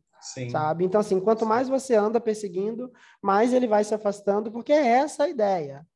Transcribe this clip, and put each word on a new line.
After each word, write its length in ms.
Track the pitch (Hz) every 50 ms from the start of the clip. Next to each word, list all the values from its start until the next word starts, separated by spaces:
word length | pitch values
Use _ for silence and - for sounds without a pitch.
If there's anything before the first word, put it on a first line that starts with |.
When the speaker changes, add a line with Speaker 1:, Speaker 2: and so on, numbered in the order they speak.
| _ _ _ _
Speaker 1:
Sim. 300 | - - - 131 127 120
Speaker 2:
Sabe? 340 | 135 156 151 156 160 165 185
Então, 160 | 185 190 208
assim, 180 | 208 208 196 185
quanto 260 | 185 214 226 220 226
mais 240 | 220 220 240 269 254
você 280 | 269 262 254 - 240
anda 240 | 208 202 214 226 233
perseguindo, 720 | - 220 214 214 214 196 170 185 196 214 233 226 254 254 - _ - - _ _
mais 320 | - 196 196 202 226 254
ele 140 | 247 254 247
vai 160 | 226 208 208
se 100 | 214 208
afastando, 600 | 220 208 - 202 196 - - 202 196 208 214 226
porque 200 | 214 240 226 -
é 140 | 294 311 294
essa 380 | 233 233 254 294 294 - - 285
a 40 | 359
ideia, 560 | 330 240 208 202 190 175 151 139 139 143 165 _ _